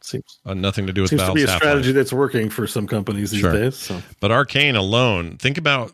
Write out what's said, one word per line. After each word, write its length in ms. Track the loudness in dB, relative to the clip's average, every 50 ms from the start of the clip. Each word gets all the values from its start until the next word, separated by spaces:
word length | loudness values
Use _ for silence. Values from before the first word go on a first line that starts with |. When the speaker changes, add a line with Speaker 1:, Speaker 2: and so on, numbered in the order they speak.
Speaker 1:
Seems 240 | -14 -10 -10 -10 -10 -12 -18 _ _
Speaker 2:
Uh, 100 | -8 -6
nothing 320 | -4 -2 -2 -2 -2 -4 -2
to 40 | 0
do 100 | 0 2
with 80 | 2
Speaker 1:
seems 100 | 2 2 2
to 40 |
Speaker 2:
Valve's 140 | 2 2 2 2
Speaker 1:
be 20 |
a 20 | 2
Speaker 2:
half-life. 120 | 2 2 2
Speaker 1:
strategy 300 | 2 2 2 2 2 2
that's 200 | 2 2 2 0
working 380 | 0 0 0 0 -2 -2 -2
for 160 | -2 -4 -4
some 200 | -4 -4 -4 -4 -2
companies 420 | -2 -2 -2 -2 -2 -4 -4 -2
these 100 | 0 0
Speaker 2:
Sure. 120 | 2 2 2
Speaker 1:
days. 240 | 2 2 0 -2
So. 260 | -6 -8 -8 -8 -10 -10 -14 -10 _
Speaker 2:
But 120 | -2 0 2
Arcane 420 | 2 0 0 0 0 2 2 2
alone, 640 | 2 0 2 2 2 4 2 2 0 -2 -6 -8
think 200 | -4 -4 -2 -2 -2
about 340 | 0 0 0 0 -2 -6